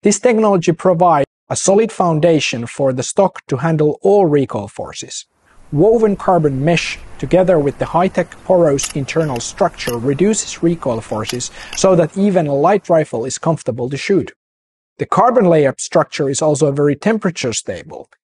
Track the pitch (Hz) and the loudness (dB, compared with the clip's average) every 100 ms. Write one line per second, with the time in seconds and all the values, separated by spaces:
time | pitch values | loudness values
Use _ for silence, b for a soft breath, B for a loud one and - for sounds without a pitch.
0 | 214 196 247 220 220 196 165 160 190 170 | 0 2 2 2 2 2 0 0 0 2
1 | 175 151 139 _ _ - - 196 226 - | 4 2 0 _ _ -4 2 2 0 0
2 | 180 160 170 160 - 120 117 - 139 127 | 0 2 2 2 0 -6 -10 -2 -2 -2
3 | 123 - 190 - - 127 160 156 151 - | -4 0 0 -2 -6 -4 -2 0 0 0
4 | 196 202 175 147 131 113 98 - - - | 2 4 4 2 0 -6 -10 -12 -14 -14
5 | - - - _ b b - 143 196 226 | -14 -16 -16 _ b b -8 2 4 4
6 | 220 196 - 175 151 131 147 165 - - | 2 0 2 2 2 0 0 0 -2 -10
7 | - - 135 170 185 170 143 - 123 160 | -14 -12 0 2 4 2 0 -4 -2 0
8 | 185 - 170 - - 185 165 139 - 151 | 0 -2 -6 -10 0 2 4 2 -2 -6
9 | 131 165 156 123 - - - - - 120 | -4 -4 -2 -4 -8 -2 -2 -2 -8 -4
10 | 120 143 196 214 - - 170 170 139 113 | -2 0 0 0 -4 -2 -2 -2 -4 -6
11 | - 107 107 123 - B B - 190 180 | -6 -6 -6 -8 -10 B B -2 2 2
12 | 156 - 202 185 151 139 160 208 - 165 | 2 0 0 0 0 0 2 0 2 0
13 | 151 117 127 - 165 156 - 117 123 139 | 0 -4 -6 -4 -2 -2 -4 -6 -6 -6
14 | - 196 - _ _ _ _ _ _ _ | 0 0 0 _ _ _ _ _ _ _
15 | - - 226 247 185 165 139 - - 175 | -2 2 4 4 4 4 2 -2 -2 -2
16 | 147 - 139 139 156 143 151 139 147 139 | -2 -4 -4 0 0 2 0 2 0 0
17 | 208 220 190 165 123 110 - 90 - - | 0 0 -2 -4 -6 -6 -8 -12 -12 -18
18 | - _ | -18 _